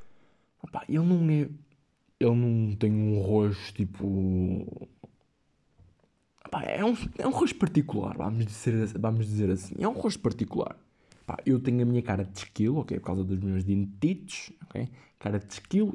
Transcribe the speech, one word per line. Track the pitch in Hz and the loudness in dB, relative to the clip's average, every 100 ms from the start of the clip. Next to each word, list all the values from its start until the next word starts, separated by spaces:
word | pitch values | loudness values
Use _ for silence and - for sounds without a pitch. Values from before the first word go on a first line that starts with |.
| - - _ _ _ _ | -18 -20 _ _ _ _
opá, | - - - | -12 -10 -2
ele | 156 | 2
não | 170 180 165 | 4 4 4
é, | 151 147 151 - _ _ _ _ - | 4 2 -6 -20 _ _ _ _ 0
ele | 120 | 4
não | 120 120 117 110 104 | 4 4 2 2 2
tem | 110 | 2
um | 107 107 104 | 4 2 2
rosto | 95 107 104 98 - | 4 4 4 0 -6
tipo, | - 95 - 101 98 95 92 90 90 - - - _ - _ _ _ _ _ _ _ - _ _ _ _ _ - | -4 -4 -2 -2 0 2 2 2 -2 -6 -12 -16 _ -20 _ _ _ _ _ _ _ -20 _ _ _ _ _ -10
opá, | - | -6
é | - - | -4 0
um, | 208 233 - - | 0 0 -4 -4
é | - | -2
um | |
rosto | 269 349 - | 0 0 2
particular, | 196 156 - 104 98 92 | 0 2 0 0 -4 -4
vamos | 98 113 107 | -4 -2 -2
dizer, | 104 - 113 110 107 | -2 0 0 0 -2
vamos | 110 113 107 | 0 0 0
dizer | 104 101 | 2 2
assim, | 92 - - | 0 -2 -4
é | 196 | -2
um | |
rosto | 262 240 - | -2 -2 -2
particular. | 233 - 214 - - - _ _ _ _ - | -2 -2 -4 -4 -6 -8 _ _ _ _ -10
Pá, | - | -4
eu | - 131 | 0 2
tenho | 131 123 | 2 2
a | |
minha | 120 120 | 2 2
cara | 117 98 | 0 -2
de | 95 98 | -2 -8
esquilo, | - - 107 151 | -8 0 0 0
ok, | 127 - | -2 -4
por | - | -4
causa | 92 | -2
dos | 95 95 | 0 -2
meus | 98 95 | 0 0
dentitos, | 95 98 101 - 156 190 - - - - | 2 2 0 0 0 0 -8 -14 -16 -18
ok, | - - 120 - - - | -12 -8 -8 -10 -20 -10
cara | 104 101 | -4 -4
de | 104 | -4
esquilo | - - 190 214 | -14 -2 0 0